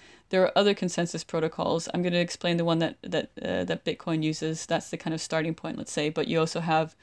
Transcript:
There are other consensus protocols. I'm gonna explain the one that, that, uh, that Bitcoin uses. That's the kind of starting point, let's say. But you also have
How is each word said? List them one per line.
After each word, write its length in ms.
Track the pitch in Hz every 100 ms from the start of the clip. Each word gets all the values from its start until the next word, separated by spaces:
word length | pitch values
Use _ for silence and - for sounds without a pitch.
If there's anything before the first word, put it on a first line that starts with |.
| - - _
There 120 | 190
are 160 | 185 -
other 160 | 202
consensus 480 | 202 185 - 170 170
protocols. 640 | - 165 160 - - 165 -
I'm 80 | -
gonna 140 | 180 175
explain 400 | 175 - 175 170
the 80 |
one 160 | 170 165
that, 160 | 165 -
that, 280 | - 160 - -
uh, 240 | - 90
that 200 | 185 165
Bitcoin 400 | - - - 160
uses. 420 | 156 156 160 160 -
That's 240 | 165 -
the 60 | 165
kind 180 | -
of 60 | 160
starting 340 | - 160 165
point, 240 | 165 - -
let's 140 | -
say. 160 | - 151
But 180 | 160 -
you 140 | 165
also 200 | 160 165
have 360 | 165 160 160 -